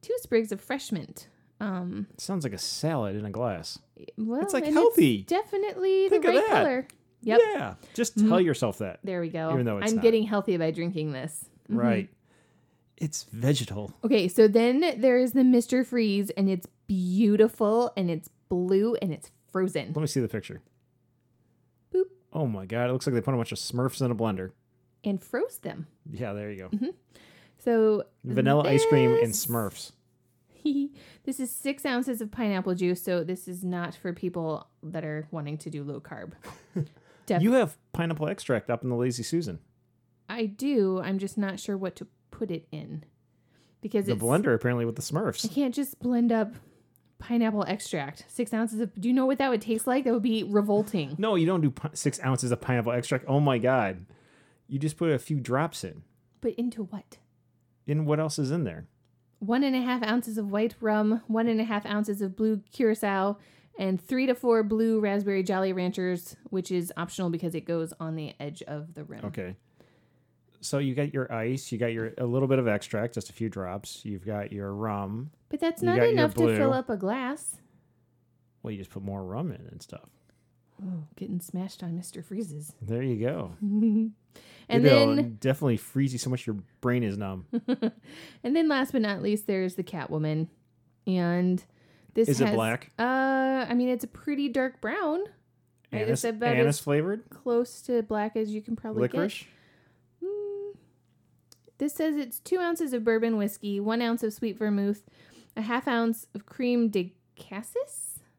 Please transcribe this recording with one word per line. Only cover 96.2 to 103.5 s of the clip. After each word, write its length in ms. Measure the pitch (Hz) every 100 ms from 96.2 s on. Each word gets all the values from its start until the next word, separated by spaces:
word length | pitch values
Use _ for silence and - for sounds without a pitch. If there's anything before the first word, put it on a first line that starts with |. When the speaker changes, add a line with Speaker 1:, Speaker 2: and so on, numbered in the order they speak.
Speaker 1:
just 40 | 233
about 240 | 220 240 233
Speaker 2:
anise 120 | 233
Speaker 1:
as 120 | 151
Speaker 2:
flavored? 440 | - 147 165 214 -
Speaker 1:
close 500 | - - 233 240 -
to 200 | - 240
black 320 | 214 214 214 220
as 160 | 214
you 100 | 214
can 140 | 214 226
probably 260 | 220 220 247
Speaker 2:
Licorice? 320 | - 185 - - _ _ _ _ _ _ _
Speaker 1:
get. 100 | 359
Mm, 460 | 415 415 403 403 403 _ _ _ _ _ _ _ - - _
this 140 | 285 -
says 200 | 320 294
it's 240 | 254 -
two 200 | - 359
ounces 340 | 349 339 320
of 100 | 247
bourbon 340 | 226 226 226 220
whiskey, 420 | 208